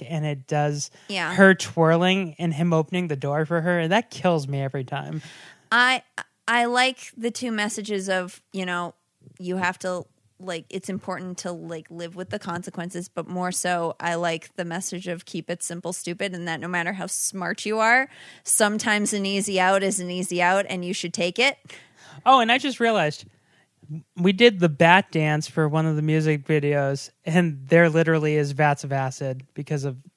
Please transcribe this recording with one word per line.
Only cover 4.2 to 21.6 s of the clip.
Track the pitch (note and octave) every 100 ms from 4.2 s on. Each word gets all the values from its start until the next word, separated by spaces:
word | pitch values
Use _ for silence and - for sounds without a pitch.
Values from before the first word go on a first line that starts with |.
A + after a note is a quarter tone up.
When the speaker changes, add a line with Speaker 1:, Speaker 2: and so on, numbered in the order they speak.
| F#3 D#3+ C#3
Speaker 1:
me | C#3
every | C3+ C#3
time. | B2+ C#3 D3 D#3 - - - - -
Speaker 2:
I, | A#3+ B3 C4 _ - - _ -
I | A#3+ A#3+
like | B3 C4 B3+ - -
the | A#3
two | - A#3+
messages | G#3+ G#3 A3 G3+ G3+ F#3+
of, | F#3 F3+ - _
you | F#3+
know, | F#3 F3 F3 - _ _ - -
you | F3+ F#3
have | F3+ F#3
to, | F#3 F3+ - _ _ -
like, | F#3 E3+ -
it's | F#3+ F#3+
important | F#3 - F3+ F#3 F3+
to, | F3+
like, | E3 E3 E3 -
live | E3+ E3+
with | F3+ F#3
the | -
consequences, | F#3 F3 F#3 - F3 F3 F3+
but | F3 E3
more | F3+ F3+
so | F3+ F3+ F3 E3 -
I | E3+
like | E3+ E3+ E3 -
the | -
message | F3 F3 - F3+ F#3
of | F3
keep | - F3+ E3
it | F3
simple, | - F3 E3+
stupid, | - E3+ F3 G3+
and | F3 E3+
that | D#3+
no | E3+
matter | F3+ E3+
how | F#3+ F3+
smart | - - F#3+ E3+ - G#3
you | A3
are, | A3 B3+ C4+ - - -
sometimes | - - G#3 G#3 A3+ G#3 G#3
an | G#3 G3
easy | G3 G3+ F#3
out | F#3 G3
is | F#3+ G3
an | F3+
easy | F3+ F3+ F3
out, | F3 G3 G3
and | F#3
you | F3
should | F3 E3+
take | - F3+ A3+
it. | C4+ -